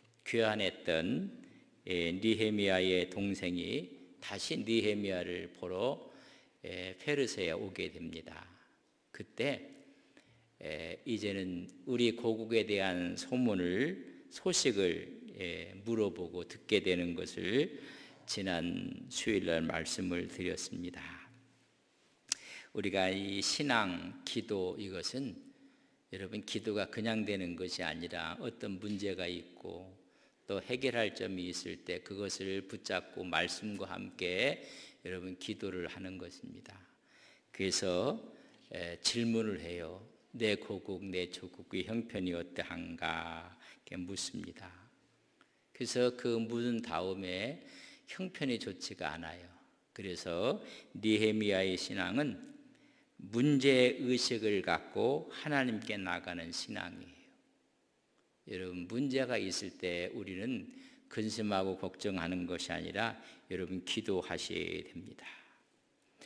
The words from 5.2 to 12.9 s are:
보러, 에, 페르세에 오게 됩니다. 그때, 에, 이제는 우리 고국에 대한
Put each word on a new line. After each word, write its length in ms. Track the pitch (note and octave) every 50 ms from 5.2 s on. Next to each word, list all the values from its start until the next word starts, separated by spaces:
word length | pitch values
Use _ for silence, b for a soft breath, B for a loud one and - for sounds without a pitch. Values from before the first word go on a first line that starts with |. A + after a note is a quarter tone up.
| F2 F2+ F2 F2+ F2+ F2 -
보러, 560 | - F#2+ F2+ F#2 F#2 A2 C3 C#3+ - B B B B B B B B B B B B -
에, 320 | - F#2 F#2 F2+ F#2+ F#2
페르세에 540 | - - D3 D3 C#3 C3 A2+ - - F#2 E2
오게 400 | E2 - G#2+ F#2+ F2+ - F2+ F2+
됩니다. 580 | - F2+ E2 - - D#2+ D#2+ - D#2 - - - F2+ - - _ _ _ _ _ _ _ _ _
그때, 600 | - - G#2 - - - A#2+ C#3+ C3 - - - - - B B B B B B B B B B B B B B _ - -
에, 380 | D#2 D#2 D#2 E2 E2 F2 - -
이제는 640 | C3 A2+ G2+ G#2 G2+ G2 G2 F#2 F#2 F2+ F2 F2+ - - - -
우리 320 | C3+ B2 A#2+ A#2+ A2+ A2
고국에 480 | - - A2+ A2 A2+ A2+ A2 A2+ A2+ G#2
대한 520 | A2 G#2 G2 F#2+ F#2+